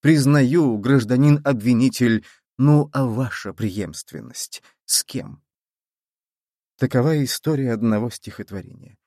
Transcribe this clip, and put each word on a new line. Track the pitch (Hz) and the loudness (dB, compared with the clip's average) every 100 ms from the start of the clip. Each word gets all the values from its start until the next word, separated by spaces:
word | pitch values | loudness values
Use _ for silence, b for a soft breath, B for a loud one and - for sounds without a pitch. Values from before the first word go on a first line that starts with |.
Признаю, | 143 160 139 147 127 165 147 107 | 4 4 4 4 4 2 2 0
гражданин-обвинитель, | 107 139 110 127 147 147 143 123 110 117 131 - 120 110 b b _ - | 2 2 2 2 4 4 2 -2 0 2 2 2 0 0 b b _ 0
ну | 139 151 147 | 4 4 2
а | 139 131 | -2 -2
ваша | 110 131 - 101 | -2 -6 -8 -12
преемственность | 87 110 95 90 76 - 76 58 - - - b b | -6 -6 -6 -8 -10 -16 -16 -16 -14 -14 -16 b b
с | - - - | -4 -4 -4
кем? | 127 - 73 _ _ _ _ _ _ _ _ _ _ _ _ _ _ | -12 -12 -20 _ _ _ _ _ _ _ _ _ _ _ _ _ _
Такова | 127 127 135 156 | -2 0 0 0
история | 131 - 147 147 131 | -2 -4 -4 -2 -2
одного | 110 117 107 117 | -2 0 0 -4
стихотворения. | - - - 98 98 - - - _ | -10 -18 -16 -12 -12 -14 -20 -20 _